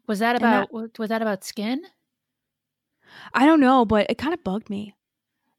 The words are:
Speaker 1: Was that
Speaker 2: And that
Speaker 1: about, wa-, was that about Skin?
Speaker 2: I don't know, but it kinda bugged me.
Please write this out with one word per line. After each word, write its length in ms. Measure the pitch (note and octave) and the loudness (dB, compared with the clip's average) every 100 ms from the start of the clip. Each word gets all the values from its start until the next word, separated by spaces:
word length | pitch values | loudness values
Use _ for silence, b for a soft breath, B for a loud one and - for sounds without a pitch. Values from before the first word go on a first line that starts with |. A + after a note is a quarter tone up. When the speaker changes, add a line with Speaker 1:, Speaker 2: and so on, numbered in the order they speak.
| - | -8
Speaker 1:
Was 120 | G3+ | -4
that 160 | A3+ A#3+ | -2 0
Speaker 2:
And 80 | |
that 140 | A#3 G#3 | 2 0
Speaker 1:
about, 100 | G3+ | -2
wa-, 140 | A3+ A3+ - | -10 -12 -10
was 80 | G#3+ | -6
that 120 | A3+ | -4
about 240 | A3 F#3+ - | -4 -4 -8
Skin? 360 | - G#3 C4 F#4+ _ _ _ _ _ _ _ _ _ _ _ B B B | -8 -6 -6 -10 _ _ _ _ _ _ _ _ _ _ _ B B B
Speaker 2:
I 120 | A3+ C#4 | 2 4
don't 160 | D#4+ | 6
know, 240 | B3+ C4 G#3+ | 6 4 4
but 220 | G#3+ - | 2 0
it 80 | A#3+ | -4
kinda 200 | C4 F4 | -4 -6
bugged 320 | - G3 - | -6 -8 -8
me. 240 | G3+ G#3 - _ _ _ _ _ | -12 -12 -18 _ _ _ _ _